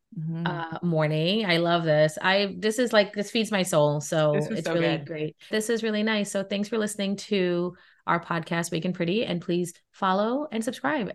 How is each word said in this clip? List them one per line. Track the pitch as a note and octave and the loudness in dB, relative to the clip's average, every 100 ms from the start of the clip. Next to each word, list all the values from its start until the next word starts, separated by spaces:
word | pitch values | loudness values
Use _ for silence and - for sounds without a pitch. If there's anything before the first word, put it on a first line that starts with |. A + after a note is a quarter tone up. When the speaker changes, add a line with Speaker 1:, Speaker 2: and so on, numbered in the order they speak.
| _ - | _ -10
Speaker 1:
Mm-hmm. | D#3+ E3 F3 | -8 -4 -4
Speaker 2:
uh, | E3+ E3 D#3+ | -4 -6 -4
morning. | F3 D#3+ D3+ D#3 E3 A3 G3+ | -2 0 2 2 0 0 2
I | E3+ | 2
love | E3+ E3+ E3 | 4 2 4
this. | D3+ D#3 - | 4 4 2
I, | F#3 G3 G3+ F3+ | 2 2 0 -2
this | G#3+ A3 | -2 0
is | A#3 | 2
like, | A3 G3+ | 4 2
this | G3+ G3+ | 0 -2
feeds | A#3 G#3+ | -2 0
my | G3+ | 0
soul. | F3+ D#3+ D3 D3 | 2 4 4 2
So | - E3 D3+ | 0 2 4
Speaker 1:
This | D3+ D3+ | 2 0
was | A3 | -2
Speaker 2:
it's | E3 | -2
Speaker 1:
so | E3+ | 0
Speaker 2:
really | E3 D#3+ | 0 0
Speaker 1:
good. | D3 | -4
Speaker 2:
great. | D#3 D#3 - - | -6 -8 -8 -4
This | G#3+ G#3+ | -2 0
is | A3+ | -2
really | A3 G#3 | 0 0
nice. | A3 G#3+ G3+ | 0 0 -2
So | G3 | -4
thanks | G3 G3+ G#3 | -2 -4 -2
for | A3+ | -2
listening | G#3 - G3 G3 - | -2 -2 -4 -4 -2
to | G3+ F3+ F3 F3+ F3 - _ - | 0 2 2 -2 -6 -18 _ -2
our | E3+ | 0
podcast, | - E3+ - E3+ E3+ | 0 -4 -2 -2 -2
Wake | E3 F#3 | -2 -2
and | |
Pretty, | F#3 E3+ G#3+ - | -2 0 0 0
and | F3 | -2
please | E3+ F3 F3 - _ | -2 -2 -2 -8 _
follow | - F#3+ F#3+ A3 C4 D4+ | -4 0 2 0 -2 -4
and | A3 | -4
subscribe | A3+ - C4+ D4+ F#3 | -4 -4 -2 -2 -4